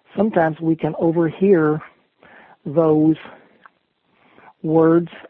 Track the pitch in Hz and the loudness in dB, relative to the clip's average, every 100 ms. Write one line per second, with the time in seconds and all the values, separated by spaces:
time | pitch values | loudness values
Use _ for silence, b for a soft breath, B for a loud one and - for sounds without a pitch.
0 | _ - 214 190 160 156 160 160 151 - | _ -4 -2 0 -2 -2 -4 -2 -4 -4
1 | 165 165 160 - 190 180 156 156 - _ | -2 0 -2 0 2 2 2 -2 -8 _
2 | _ _ b b b b - 147 160 156 | _ _ b b b b -6 0 2 2
3 | 156 156 - b b b - _ _ _ | 2 0 -6 b b b -20 _ _ _
4 | _ b b b b b 160 160 160 165 | _ b b b b b -2 2 4 2
5 | 165 - - | -2 -14 -20